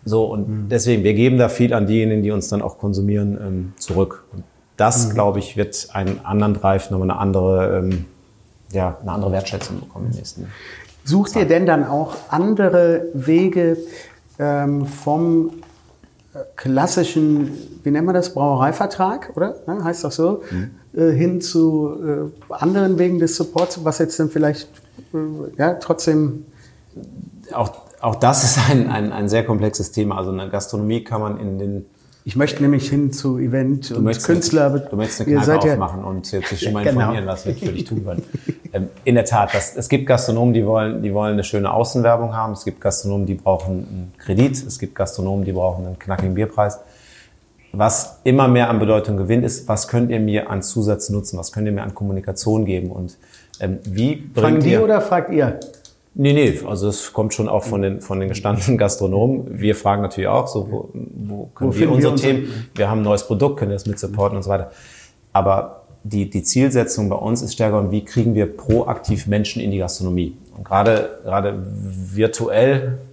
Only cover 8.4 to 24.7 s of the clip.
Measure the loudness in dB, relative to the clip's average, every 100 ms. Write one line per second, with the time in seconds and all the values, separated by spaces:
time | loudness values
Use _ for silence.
8.4 | _ _ _ -4 -4 -4 -8 -4 -2 -2
9.4 | -4 -8 -8 -10 -12 -10 -6 -6 -10 -14
10.4 | -14 -16 -18 -20 -20 -18 0 2 2 0
11.4 | 4 4 4 2 2 -2 -2 -8 -4 0
12.4 | 0 4 4 6 4 4 0 -6 2 4
13.4 | 4 2 2 0 -4 -14 -20 -20 _ _
14.4 | -2 0 0 0 -2 -4 -2 0 2 2
15.4 | 2 -6 -20 -20 _ _ _ _ _ -14
16.4 | -14 -8 -2 0 2 2 0 2 2 2
17.4 | 0 -6 -14 -8 -2 0 2 2 0 0
18.4 | 0 2 2 0 -4 0 -2 -2 -6 -4
19.4 | -4 -4 -8 -4 -4 -4 -6 0 0 0
20.4 | -6 -8 -8 -12 -12 0 2 4 2 0
21.4 | -2 2 2 2 -2 -4 -4 -4 -4 -10
22.4 | -14 -2 0 2 2 4 2 2 0 0
23.4 | -2 0 -2 -2 -4 0 -2 0 -2 0
24.4 | 0 0 -8